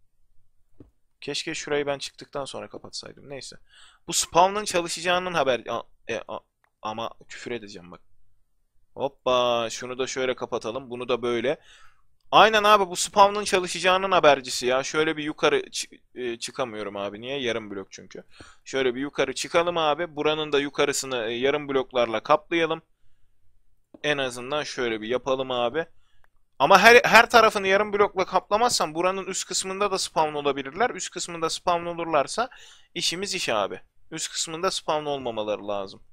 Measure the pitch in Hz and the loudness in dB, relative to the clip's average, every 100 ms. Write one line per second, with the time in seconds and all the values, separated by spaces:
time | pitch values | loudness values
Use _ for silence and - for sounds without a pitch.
0 | - _ _ - - _ _ - - _ | -20 _ _ -20 -20 _ _ -20 -20 _
1 | _ - - 143 - 160 - 147 143 139 | _ -16 -10 -8 -6 -8 -2 -2 -2 -4
2 | - - 135 147 135 113 104 107 101 - | -8 -14 -12 -10 -10 -10 -12 -14 -14 -14
3 | - - 135 139 - - - - - _ | -14 -18 -16 -16 -16 -20 -20 -20 -20 _
4 | - 170 - 160 185 202 208 180 170 165 | -6 -2 2 6 6 4 -2 -2 -2 -4
5 | 170 180 180 170 135 120 - 117 - - | -2 -2 0 0 2 0 -2 -8 -8 -14
6 | - 113 - - - _ _ _ 107 110 | -10 -10 -8 -14 -14 _ _ _ -10 -6
7 | 113 - - - - 120 101 95 87 85 | -8 -10 -18 -14 -10 -10 -12 -18 -18 -20
8 | - - - - _ _ _ _ _ - | -20 -20 -20 -20 _ _ _ _ _ -6
9 | 135 - - 127 123 117 113 - 123 123 | -6 -4 2 2 4 2 -2 -6 -8 -6
10 | 127 - 127 123 123 117 113 120 135 120 | -4 -2 -2 -2 -4 -6 -6 -8 -10 -8
11 | 120 123 120 120 120 165 - - - - | -4 -2 0 -2 -2 -2 -8 -20 -20 -20
12 | _ _ - 143 208 220 208 214 185 175 | _ _ 2 6 8 6 6 6 4 -4
13 | - 202 202 202 208 190 180 175 180 185 | 0 6 6 6 0 0 0 0 2 2
14 | 190 180 151 139 127 - 123 131 135 160 | 4 6 8 6 2 -4 0 0 0 0
15 | 156 156 151 151 156 139 - - - - | 0 -2 -6 0 2 2 -2 -8 -10 -14
16 | _ - 123 117 - - 127 107 101 101 | _ -10 -8 -8 -8 -6 -6 -6 -8 -6
17 | 101 104 120 139 123 113 107 98 95 - | -8 -8 -8 -6 -4 -4 -6 -12 -12 -16
18 | 95 - - - - - - 135 131 120 | -18 -20 -20 -20 -20 -20 -8 -4 -2 -2
19 | 143 - 131 131 143 175 170 175 156 147 | -6 -4 -4 -4 -2 0 0 0 0 -2
20 | 175 147 147 156 151 143 143 - 143 135 | -4 -2 -2 -2 0 -2 0 0 -2 -2
21 | 135 127 110 120 131 147 143 135 127 127 | -4 -4 -4 -2 0 0 -2 -2 -2 0
22 | 117 110 - - - 170 165 165 - _ | 0 0 2 0 0 -2 -2 -4 -10 _
23 | - - - _ - - _ - _ - | -20 -20 -20 _ -20 -20 _ -20 _ -8
24 | 147 143 131 123 123 147 139 - 123 113 | -4 -4 -4 -8 -8 -6 -6 -4 -4 -4
25 | 107 123 131 131 131 127 120 139 170 - | -4 -4 -2 -4 -2 -2 -2 -2 -6 -10
26 | - - - _ _ - 143 190 214 240 | -20 -20 -20 _ _ 0 6 8 10 8
27 | 190 202 233 240 220 208 190 196 214 202 | 8 6 8 8 6 4 2 2 2 2
28 | 202 185 180 185 - 208 240 - 170 156 | 0 0 0 0 0 0 2 0 -2 -2
29 | 180 190 185 180 - 185 190 190 202 185 | -2 -2 -6 -8 -6 -6 -4 -2 -2 -2
30 | - - 156 147 143 135 135 156 247 185 | -2 0 0 0 -2 -2 -4 -2 -2 -2
31 | - 180 170 170 160 - - 175 170 170 | -10 -8 -10 -6 -6 -4 -2 -2 -2 -6
32 | 165 156 135 - 262 - - - - 170 | 0 0 0 -2 -6 -8 -20 -20 -14 -6
33 | - 165 196 185 - 110 95 92 - _ | -4 -4 -6 -4 0 0 0 -4 -14 _
34 | - 160 - - - 160 185 - - 156 | -14 -10 -8 -6 -6 -2 -2 -2 -2 -2
35 | 147 143 127 113 107 101 101 101 98 101 | -2 -4 -4 -4 -4 -4 -4 -6 -8 -14
36 | - | -20